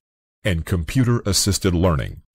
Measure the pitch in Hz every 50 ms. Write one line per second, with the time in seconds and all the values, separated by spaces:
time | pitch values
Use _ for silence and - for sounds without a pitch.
0 | _ _ _ _ _ _ _ _ _ 107 90 82 80 - - 87 80 - - 131
1 | 127 117 120 120 - 104 92 - - 104 95 - - 98 87 85 87 92 82 69
2 | 57 50 50 - - _ _